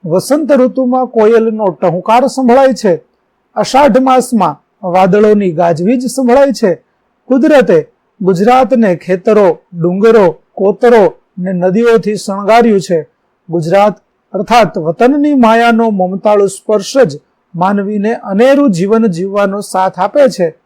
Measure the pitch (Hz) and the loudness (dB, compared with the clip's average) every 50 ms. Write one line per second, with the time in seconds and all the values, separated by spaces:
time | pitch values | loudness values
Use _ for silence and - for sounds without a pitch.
0 | _ 170 156 180 175 - 262 302 320 226 294 277 254 254 254 - 262 247 247 254 | _ -2 -4 -4 -2 0 -2 -2 0 0 2 2 2 0 0 -2 -2 -2 0 -2
1 | 262 262 262 233 214 214 233 226 220 226 220 220 220 196 170 - - 180 156 180 | -2 -2 -2 0 2 2 2 2 0 0 -4 -2 -4 -4 -4 -2 -4 -4 -4 -4
2 | - - 220 240 247 269 - - 262 240 233 262 269 269 262 185 - 208 170 156 | -2 0 0 2 2 0 -2 -2 0 2 4 4 4 2 0 0 -2 -2 -2 -2
3 | - _ _ _ _ _ _ _ _ _ _ - 208 - - 254 294 285 202 254 | -4 _ _ _ _ _ _ _ _ _ _ -6 -6 -2 0 2 2 4 2 2
4 | 262 262 254 262 247 254 - 220 185 160 143 - _ _ _ _ - 185 170 185 | 2 2 0 0 0 -2 -2 -2 -2 -2 -4 -8 _ _ _ _ -10 -4 0 2
5 | 185 196 175 208 214 214 214 208 202 185 165 151 180 170 170 147 175 196 254 254 | 2 2 2 2 2 2 2 2 0 -2 -2 0 0 0 0 -2 0 -2 -2 -2
6 | 247 247 - - 269 240 240 262 277 285 240 - - 196 165 156 _ _ _ _ | -2 -6 -6 -4 0 2 2 2 2 2 0 -2 -2 -2 -2 -2 _ _ _ _
7 | _ _ _ _ _ _ 247 269 233 311 311 285 240 175 196 160 - _ _ _ | _ _ _ _ _ _ -2 0 2 2 4 2 4 4 2 0 0 _ _ _
8 | _ _ _ _ 196 180 196 170 202 220 247 262 269 - 269 240 226 202 180 160 | _ _ _ _ -4 -2 -2 0 2 2 2 2 2 0 0 0 0 0 -2 -4
9 | - - 180 185 180 233 220 214 208 185 156 - _ _ - 170 160 175 180 190 | -4 -6 -6 -4 -2 0 2 2 2 2 0 -2 _ _ -10 -6 -4 -4 -2 0
10 | 202 226 226 233 202 175 156 - _ _ _ - 202 196 208 202 - 240 240 233 | 2 2 4 4 4 2 0 -4 _ _ _ -4 -2 -2 -2 0 2 2 4 4
11 | 196 165 - _ _ _ _ - 180 185 190 180 175 185 180 220 233 233 226 220 | 2 2 -2 _ _ _ _ -10 -8 -6 -4 -2 -2 -2 0 0 0 2 0 0
12 | 170 202 214 196 - - 196 196 202 196 220 233 226 233 214 196 175 - 180 160 | 0 -2 -6 -6 -6 -8 -8 -8 -2 2 2 4 4 4 2 0 -2 -2 -4 -4
13 | 151 _ _ _ _ _ _ _ _ _ 160 170 160 165 170 196 202 214 202 _ | -4 _ _ _ _ _ _ _ _ _ -6 -6 -4 0 2 2 2 2 0 _
14 | _ _ _ _ _ _ _ 190 - - 220 247 220 185 - 175 160 160 165 _ | _ _ _ _ _ _ _ -8 -4 0 2 2 2 2 -2 -6 -6 -6 -2 _
15 | 226 247 277 294 285 294 294 269 240 220 220 226 233 233 233 220 233 226 214 190 | 0 0 2 0 0 0 2 2 2 2 2 2 2 2 0 0 0 -2 -2 -2
16 | 180 180 190 196 - 214 208 208 202 196 185 - _ - 214 208 196 - - 269 | -4 -4 -4 -4 -2 0 0 2 0 -2 -4 -8 _ -4 -4 -4 -4 -4 0 0
17 | 254 175 139 147 _ _ _ _ _ _ _ 170 175 190 208 202 202 196 214 208 | 0 0 -2 -10 _ _ _ _ _ _ _ -4 -4 -2 -2 -2 -4 -4 -6 -4
18 | 196 214 233 - - 208 196 196 233 262 277 285 285 285 196 160 180 196 214 226 | -4 -4 -6 -6 -8 -6 -2 0 2 2 2 2 2 0 0 0 -2 0 0 0
19 | 226 226 175 160 180 196 196 202 202 196 190 208 196 - - 190 185 190 - - | 0 0 -2 -4 -6 -6 -4 -2 -2 -2 -4 -6 -10 -6 -4 -2 -2 -2 -2 -2
20 | 180 208 - 294 285 254 175 - 185 165 160 _ _ | -4 -2 0 2 0 0 0 -2 -4 -4 -4 _ _